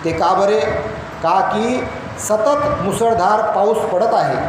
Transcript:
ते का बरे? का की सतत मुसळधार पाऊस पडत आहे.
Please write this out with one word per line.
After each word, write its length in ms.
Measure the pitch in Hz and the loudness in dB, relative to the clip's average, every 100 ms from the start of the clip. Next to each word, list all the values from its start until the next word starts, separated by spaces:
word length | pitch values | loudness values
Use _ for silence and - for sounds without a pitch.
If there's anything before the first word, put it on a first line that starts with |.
ते 80 | 165 | -4
का 220 | 156 170 | 0 0
बरे? 260 | 190 202 214 - - - - - - | 2 2 2 0 -4 -6 -10 -12 -4
का 180 | 160 190 | 0 2
की 480 | - 214 233 254 - - - - - | 2 0 -2 -2 -4 -10 -12 -10 -2
सतत 540 | 214 277 285 294 - | 0 2 2 0 -2
मुसळधार 680 | 190 - 233 226 185 214 - | -2 0 0 2 2 2 2
पाऊस 280 | 185 208 214 | 2 2 2
पडत 360 | - 180 220 | 0 0 2
आहे. 220 | 214 147 165 | 2 2 -2